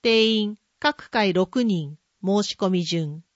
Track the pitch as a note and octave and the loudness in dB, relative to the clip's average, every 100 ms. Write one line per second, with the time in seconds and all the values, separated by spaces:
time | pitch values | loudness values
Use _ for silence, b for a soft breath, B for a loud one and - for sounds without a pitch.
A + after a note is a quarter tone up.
0 | A#3+ A3+ A3 A3 G#3 G#3+ _ _ D4 D4 | 2 2 4 2 -2 -8 _ _ -2 -2
1 | - A#3 G3+ F3 F#3 B3+ A#3 F3+ D3 D3+ | -4 0 2 2 0 0 0 0 -4 -12
2 | _ _ F#3 G3+ G3+ - F#3+ F#3 E3 E3+ | _ _ -2 0 -2 -4 -2 0 -2 -4
3 | D#3 D#3 - | -4 -8 -18